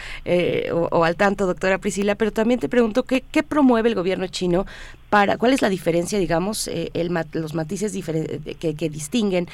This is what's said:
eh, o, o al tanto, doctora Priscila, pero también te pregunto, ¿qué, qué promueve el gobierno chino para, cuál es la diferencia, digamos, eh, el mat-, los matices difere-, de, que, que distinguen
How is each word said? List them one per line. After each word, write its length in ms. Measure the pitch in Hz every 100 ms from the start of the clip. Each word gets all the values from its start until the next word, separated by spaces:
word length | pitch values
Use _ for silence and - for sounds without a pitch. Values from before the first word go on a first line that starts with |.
| - -
eh, 460 | - 180 170 - -
o, 160 | 170 170
o 140 | 170
al 120 | 165 175
tanto, 300 | 202 196 190
doctora 300 | 175 190 190
Priscila, 380 | 208 175 202
pero 180 | 208 214
también 260 | 220 220 247
te 120 | 269
pregunto, 320 | 240 226 226
¿qué, 200 | 254 262 -
qué 120 | 311
promueve 480 | 302 294 269 233 226
el 40 |
gobierno 320 | 202 180 185 185
chino 360 | - 180 175 196 - - - -
para, 260 | 208 196 202
cuál 160 | 233
es 80 | 269
la 80 | 240
diferencia, 500 | 185 170 170 175 208
digamos, 480 | 165 165 190 220 -
eh, 220 | - 165
el 160 | - 170
mat-, 240 | 170 160
los 180 | 165 160
matices 400 | 160 160 196 208
difere-, 460 | 190 175 160 156 151
de, 160 | 151
que, 200 | - 165
que 140 | 151 160
distinguen 580 | 151 - 247 208 185 175